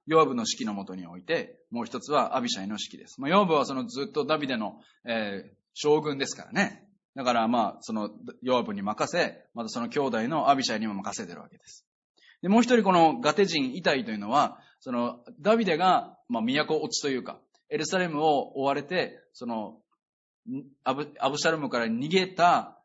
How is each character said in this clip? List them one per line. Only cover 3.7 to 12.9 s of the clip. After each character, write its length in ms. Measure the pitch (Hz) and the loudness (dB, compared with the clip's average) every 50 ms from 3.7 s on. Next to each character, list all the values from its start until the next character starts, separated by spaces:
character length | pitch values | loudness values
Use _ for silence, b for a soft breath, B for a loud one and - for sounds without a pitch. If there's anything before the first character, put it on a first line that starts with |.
| 139 | -2
の 120 | 131 123 | -6 -6
ず 200 | 113 113 131 143 - | -6 -6 -8 -8 -4
っ 40 | - | -4
と 120 | 151 135 | -4 0
ダ 120 | 135 156 151 | 0 0 0
ビ 80 | 147 | 0
デ 100 | 135 131 | -2 -2
の、 240 | 110 107 98 - b b b b b - | -4 -4 -6 -8 b b b b b -8
え 400 | 120 113 113 107 101 98 95 - | -4 -4 -4 -4 -4 -6 -10 -12
ー、 120 | - _ _ _ _ _ | -16 _ _ _ _ _
将 280 | - - 151 151 151 | -2 2 4 4 4
軍 180 | 147 151 143 135 | 4 0 -2 -2
で 80 | 135 | -4
す 100 | - - | -6 -6
か 80 | - - | -10 -14
ら 80 | - 110 | -4 -2
ね。 340 | 170 202 - - - - _ _ _ _ _ _ | -2 0 -2 -4 -8 -20 _ _ _ _ _ _
だ 100 | 139 127 | -4 0
か 80 | 123 120 | 2 2
ら 160 | 117 113 113 | 2 2 2
ま 280 | 123 120 110 92 - | 2 2 2 0 -2
あ、 20 | - | -6
そ 120 | - - 110 | -10 -8 -6
の 180 | 110 104 101 - - - 120 - - 120 | -6 -6 -6 -8 -12 -16 -16 -16 -8 -2
ヨ 160 | 127 127 120 | 0 2 2
ア 40 | 110 | 0
ブ 120 | 107 104 | -2 -4
に 80 | 101 98 | -4 -4
任 280 | 101 107 - 151 - | -4 -2 -2 -2 -2
せ、 360 | - 175 156 117 - - - _ _ | 0 0 0 -2 -4 -8 -18 _ _
ま 80 | 117 113 | -10 -8
た 60 | 110 | -8
そ 120 | - 123 | -6 -6
の 80 | 117 113 | -6 -4
兄 120 | - 151 | -2 -2
弟 280 | - 131 113 110 110 127 | 0 0 0 -2 -2 -2
の 220 | 165 156 104 131 | -2 2 4 4
ア 60 | 143 | 4
ビ 80 | 135 123 | 4 2
シ 80 | 127 113 | -2 -2
ャ 40 | |
イ 40 | 107 | -2
に 60 | 110 | -4
も 80 | 110 101 | -4 -4
任 260 | 98 98 101 101 - | -6 -6 -8 -8 -8
せ 60 | 110 | -10
て 80 | 82 87 | -12 -12
る 60 | 78 | -14
わ 80 | 127 - | -16 -20
け 80 | - | -20
で 100 | _ _ | _ _
す。 200 | - - - _ _ _ _ _ _ _ b b b b b - | -20 -20 -20 _ _ _ _ _ _ _ b b b b b 0
で、 60 | 180 | 4
も 100 | 202 233 | 4 4
う 40 | 233 | 6
一 120 | 240 254 | 6 4
人 80 | 226 202 | 4 6
こ 80 | 196 | 6